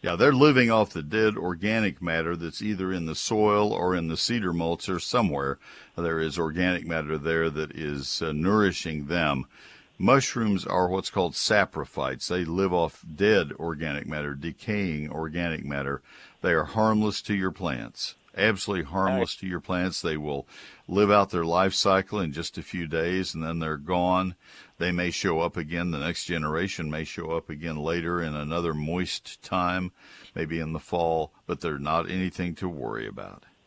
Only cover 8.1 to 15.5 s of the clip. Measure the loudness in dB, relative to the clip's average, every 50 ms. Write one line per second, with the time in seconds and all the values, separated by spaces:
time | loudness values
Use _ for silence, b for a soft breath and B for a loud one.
8.1 | -4 -4 -4 -2 -2 0 2 4 6 6 6 4 2 0 -6 -6 -6 -6 -4 -2
9.1 | 0 0 2 2 0 0 -2 B B B B B B B B B B _ 4 6
10.1 | 6 6 6 2 -2 -2 0 2 2 0 0 0 2 2 2 2 2 -2 -4 -2
11.1 | 0 0 0 0 0 -2 0 2 4 4 4 2 0 -8 -8 -6 -4 -4 -4 -4
12.1 | -4 -4 -4 -2 -2 0 0 0 2 2 2 4 4 2 2 0 -2 -8 -16 -16
13.1 | -4 2 4 6 6 6 4 0 -4 -6 -4 -4 -4 -4 -4 -4 -4 -4 -6 -6
14.1 | -6 -4 -4 -4 -6 -6 -6 -8 -8 _ -6 -4 -2 -2 0 -2 -2 -2 -4 -4
15.1 | -4 -6 -6 -4 -4 -2 -2 -2